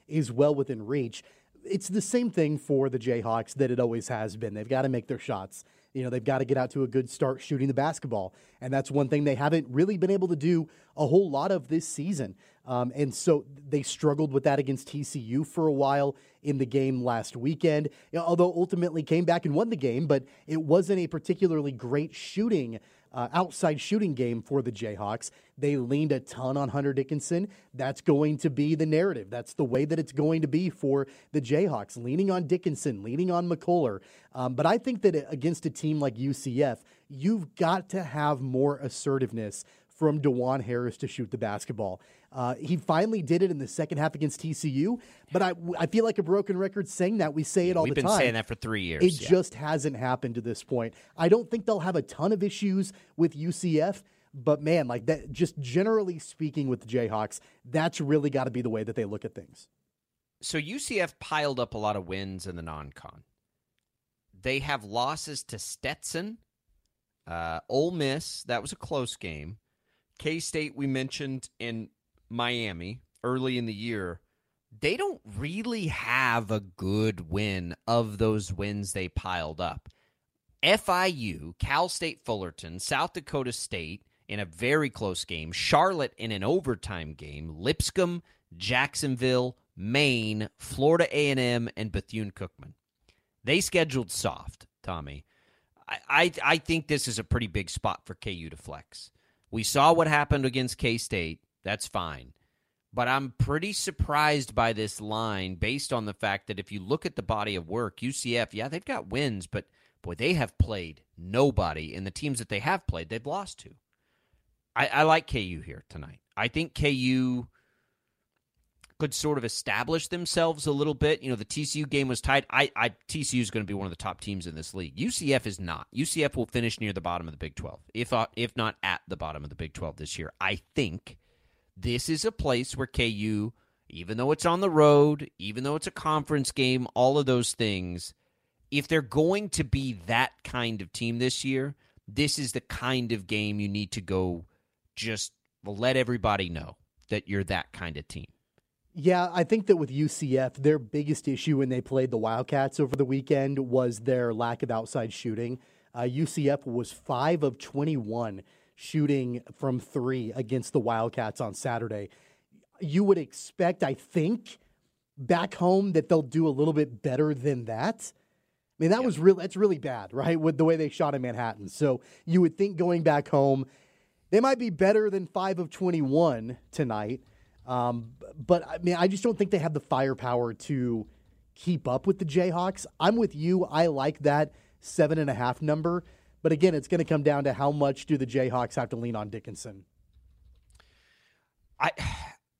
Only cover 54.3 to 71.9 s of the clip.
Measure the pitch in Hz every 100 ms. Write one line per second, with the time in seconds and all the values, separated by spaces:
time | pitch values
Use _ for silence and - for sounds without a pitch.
54.3 | 139 123 147 151 170 123 120 117 156 131
55.3 | 123 175 - 127 151 208 220 190 160 -
56.3 | - 151 147 135 120 110 123 113 107 107
57.3 | - - _ 123 135 165 - 143 151 143
58.3 | 131 127 123 117 110 110 113 101 104 107
59.3 | - 78 - - _ _ _ _ _ _
60.3 | _ - 160 151 277 - 214 170 - -
61.3 | 151 147 127 120 110 107 104 87 95 98
62.3 | 95 92 85 80 76 71 - - - _
63.3 | _ _ _ _ _ _ _ _ _ _
64.3 | 92 127 135 147 135 104 113 131 151 156
65.3 | 139 - 104 - - 131 156 - 165 202
66.3 | 226 _ _ _ _ _ _ _ _ -
67.3 | 85 82 82 - 131 170 175 139 147 -
68.3 | - - 120 - - - 147 - - 95
69.3 | 76 78 110 _ _ _ _ _ - 156
70.3 | 160 - 156 151 - 139 131 131 - 139
71.3 | 131 - - 117 113 107